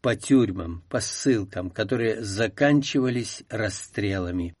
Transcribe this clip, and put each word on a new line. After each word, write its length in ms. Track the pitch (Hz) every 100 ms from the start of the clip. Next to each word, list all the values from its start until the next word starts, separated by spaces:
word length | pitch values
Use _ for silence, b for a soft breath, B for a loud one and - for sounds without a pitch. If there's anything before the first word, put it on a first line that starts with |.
по 160 | 131 107
тюрьмам, 640 | - 135 113 90 85 85 _
по 100 | 117
ссылкам, 680 | - - 143 117 95 95 90
которые 520 | - 104 123 113 110
заканчивались 1200 | 107 95 113 - 143 147 139 143 127 123 113 - -
расстрелами. 1040 | 113 107 - - - 101 98 87 90 85 -